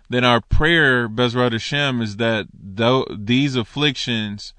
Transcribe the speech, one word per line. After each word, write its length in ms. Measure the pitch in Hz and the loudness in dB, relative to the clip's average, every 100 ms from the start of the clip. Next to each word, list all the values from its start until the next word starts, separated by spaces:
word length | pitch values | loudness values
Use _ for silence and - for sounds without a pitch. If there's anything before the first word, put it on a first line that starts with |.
| - | -4
then 160 | 123 | 0
our 160 | 123 117 | 2 2
prayer, 680 | - 117 156 170 139 123 117 | 2 2 4 4 4 2 0
Bezrat 420 | 110 123 123 123 | 0 0 2 0
Hashem, 500 | 113 - 143 139 123 | -2 -4 -4 -2 -2
is 180 | 107 101 | -4 -2
that 280 | 113 110 - | -2 -2 -4
tho-, 560 | - 98 95 117 131 - | -12 -12 -2 2 2 0
these 460 | 104 101 127 143 127 | -6 0 2 2 -2
afflictions 1000 | 104 139 151 123 131 113 107 104 - | -4 -2 -2 -2 -4 -4 -4 -8 -14